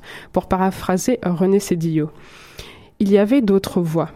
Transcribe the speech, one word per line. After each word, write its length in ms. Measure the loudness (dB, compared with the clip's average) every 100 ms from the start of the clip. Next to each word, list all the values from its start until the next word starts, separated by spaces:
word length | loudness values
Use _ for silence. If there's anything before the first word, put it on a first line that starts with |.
| -18 -20 -8
Pour 140 | -6 2
paraphraser 720 | 2 2 -2 -4 -2 0 -2
René 360 | -2 0 2 2
Sédillo, 520 | 0 -4 -2 -2 -4 -8 -20 -20 -20 -20 -20 -20 -12 -4
il 80 | 2
y 60 | 2
avait 240 | 4 2
d'autres 400 | 2 0 0 -4
voies, 280 | -2 -2 -4